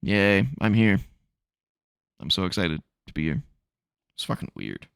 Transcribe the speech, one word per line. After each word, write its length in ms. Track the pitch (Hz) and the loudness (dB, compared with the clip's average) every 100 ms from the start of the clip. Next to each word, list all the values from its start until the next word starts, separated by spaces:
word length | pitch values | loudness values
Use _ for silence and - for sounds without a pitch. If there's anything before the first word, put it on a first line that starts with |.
Yay, 460 | - 101 101 101 117 139 | 0 2 4 4 2 0
I'm 120 | 110 | 0
here. 260 | 107 113 98 - _ _ _ _ _ _ _ _ _ _ _ | 4 4 2 -2 _ _ _ _ _ _ _ _ _ _ _
I'm 100 | 69 | -6
so 160 | 87 92 | -2 -2
excited 360 | - 90 78 - _ - | 0 -2 -2 -8 _ -16
to 60 | |
be 100 | - | -4
here. 200 | 78 76 - _ _ _ _ _ _ _ | -2 -2 -6 _ _ _ _ _ _ _
It's 80 | |
fucking 280 | - - - - | -8 -8 -8 -12
weird. 320 | 52 50 - | -12 -12 -16